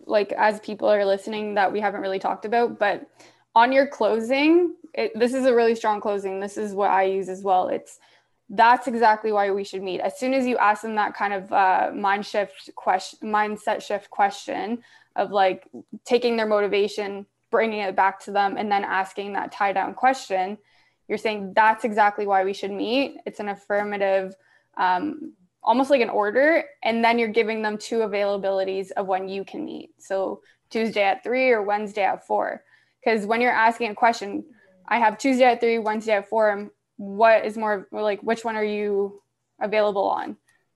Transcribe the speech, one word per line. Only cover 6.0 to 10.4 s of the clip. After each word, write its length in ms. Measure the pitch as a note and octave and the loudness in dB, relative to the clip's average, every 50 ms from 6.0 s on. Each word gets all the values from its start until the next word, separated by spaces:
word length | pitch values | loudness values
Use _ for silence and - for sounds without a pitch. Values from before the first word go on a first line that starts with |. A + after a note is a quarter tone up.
| G#3 A3 G3+ G3+ G3 G3 F#3+ F#3+ | -2 -4 -4 -2 -4 -4 -6 -6
This 180 | G3 G#3 G3+ - | -6 -8 -6 -6
is 160 | A3 G#3 G3 | -8 -6 -2
what 160 | F#3+ G3+ F#3+ | 0 2 2
I 140 | - F#3+ G3 | 4 4 2
use 240 | F#3+ F#3+ G3 F#3+ F3 | 2 0 -2 -4 -6
as 160 | F#3 F#3 G3+ | -8 -6 -2
well. 240 | G3 F#3 F#3 F3+ - | 2 2 2 2 0
It's, 320 | - - - - - _ _ _ _ _ _ _ _ _ _ _ | -4 -6 -6 -10 -20 _ _ _ _ _ _ _ _ _ _ _
that's 380 | G#3+ G3 A3+ A#3 B3 A#3+ A#3+ C#4 | 2 4 6 6 6 4 2 -4
exactly 440 | A#3 A#3 A#3 A3 G#3+ G#3+ A3 A3 | 0 2 4 4 4 2 0 -2
why 200 | G#3+ G#3 G3+ G3+ | 0 2 2 0
we 120 | F#3+ G3+ G3 | 0 -2 -4
should 200 | G3 - F#3+ F#3+ | -6 -8 -8 -6
meet. 160 | F#3+ F3+ - | -6 -6 -4
As 180 | - G3 G3 - | -4 -6 -6 -4
soon 160 | B3+ B3+ C4 | -4 -2 0
as 120 | C4+ | 0